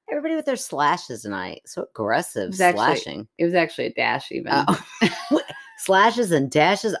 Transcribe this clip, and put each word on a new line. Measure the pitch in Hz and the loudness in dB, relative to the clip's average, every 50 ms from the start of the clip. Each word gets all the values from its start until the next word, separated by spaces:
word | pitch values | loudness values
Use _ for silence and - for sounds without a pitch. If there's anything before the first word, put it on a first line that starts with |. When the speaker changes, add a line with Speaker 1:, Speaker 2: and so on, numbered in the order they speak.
| _ - - | _ -6 -6
Speaker 1:
Everybody | 294 277 320 320 | -4 -2 -2 -4
with | 311 302 | -2 -2
their | 285 254 | -2 -2
slashes | 220 - - - 135 147 147 170 175 - - 123 107 - | -4 -4 -6 -2 2 2 2 2 2 -2 -10 -12 -10 -8
tonight. | 104 101 95 92 92 82 - _ | -8 -6 -6 -6 -8 -10 -12 _
So | - - - - - | -14 -10 -10 -10 -10
aggressive | _ - 107 104 117 151 - - - 113 95 | _ -4 -2 0 0 0 0 -2 -4 -4 -4
Speaker 2:
It | 90 | -4
was | 95 185 | 0 4
actually, | 185 175 175 101 113 | 4 4 4 4 2
Speaker 1:
slashing. | 139 165 - - - 71 90 107 - _ | 2 2 0 -2 -8 -10 -10 -12 -12 _
Speaker 2:
it | - 170 | -2 -2
was | 170 180 | 0 2
actually | 175 165 156 - - 123 | 0 0 0 -2 -6 -6
a | - - | -4 -2
dash | - 120 113 120 135 - - | -2 0 0 0 -2 -4 -6
even. | - - - - - | -10 -8 -4 0 0
Speaker 1:
Oh. | 143 143 - 165 - - - - - 226 175 - - - - | 0 2 2 0 0 -2 -12 -4 -2 0 0 0 -4 -4 0
<laughs> | 269 - - - - - - - - - | 0 0 0 -4 -14 -18 -18 -20 -16 -12
Slashes | - - 190 190 208 233 214 240 240 185 | 0 2 4 6 6 4 4 2 0 2
and | 170 143 139 131 - | 2 2 2 2 4
dashes, | 151 151 175 208 196 - 220 170 - | 4 4 4 4 2 0 -2 -4 0